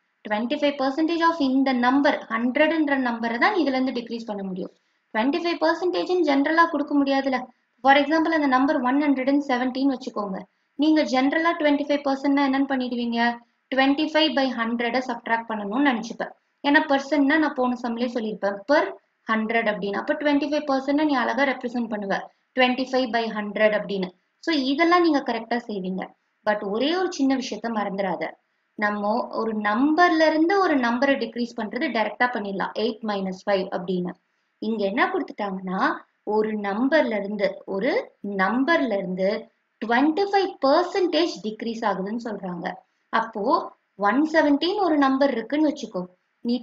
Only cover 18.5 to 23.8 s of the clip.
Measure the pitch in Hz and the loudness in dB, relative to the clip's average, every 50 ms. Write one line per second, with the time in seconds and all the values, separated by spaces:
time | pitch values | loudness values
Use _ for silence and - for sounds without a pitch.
18.5 | 202 202 - - 285 320 381 392 - - _ _ _ _ _ - 220 220 220 220 | -4 -4 0 2 2 2 2 0 -4 -12 _ _ _ _ _ -2 -2 0 0 0
19.5 | 233 233 220 214 202 180 190 202 196 220 - - 302 294 294 294 294 285 302 277 | 0 0 0 0 -2 -2 -4 -4 -4 -2 -2 -2 -2 0 2 2 2 2 2 0
20.5 | 302 294 294 - 269 262 262 277 285 294 311 302 285 254 226 226 226 240 277 277 | -2 -2 0 0 0 0 0 0 0 2 2 2 2 0 0 0 0 0 0 0
21.5 | 254 262 - 240 240 247 233 214 220 208 202 196 185 170 - - _ _ _ _ | 0 -2 -6 -6 -4 -4 -4 -4 -6 -6 -4 -4 -4 -4 -6 -10 _ _ _ _
22.5 | - 254 254 247 247 262 262 - 262 254 262 226 220 233 226 226 196 214 208 208 | 0 2 2 2 2 0 -2 -2 0 0 0 0 -2 -2 -2 -4 -4 -6 -6 -6
23.5 | 196 208 214 214 214 202 | 0 2 2 2 2 0